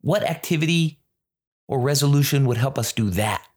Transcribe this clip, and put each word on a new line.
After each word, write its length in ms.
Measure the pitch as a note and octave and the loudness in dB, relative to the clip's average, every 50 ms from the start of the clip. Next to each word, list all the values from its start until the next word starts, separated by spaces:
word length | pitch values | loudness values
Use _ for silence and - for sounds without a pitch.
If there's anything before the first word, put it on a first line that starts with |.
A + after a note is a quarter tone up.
What 200 | - C3+ F3 G#3 | -2 0 -2 0
activity 760 | - - D#3+ - - - F3 D#3 D#3 D#3+ E3+ E3+ E3 D#3 D#3+ _ _ _ _ _ _ _ _ _ _ _ _ _ _ | 0 -2 -4 -6 -4 -4 -2 0 0 0 2 2 0 -2 -4 _ _ _ _ _ _ _ _ _ _ _ _ _ _
or 140 | - - C3 | -6 -4 -2
resolution 640 | A#2+ C#3 D3 C#3+ D3 C#3+ C#3+ C#3+ C#3+ C#3+ - C#3+ C#3 | 0 0 0 2 2 2 4 2 2 2 2 2 2
would 140 | B2+ A#2+ A#2 | 2 2 0
help 200 | A#2+ C#3 C3+ - | 0 -2 -2 -2
us 140 | A#2 - | -4 -4
do 160 | - - A2+ G#2 | -2 -2 -2 0
that? 340 | F2+ F#2 G#2 G#2+ G2+ - - _ _ | 0 0 -2 -2 -2 -6 -8 _ _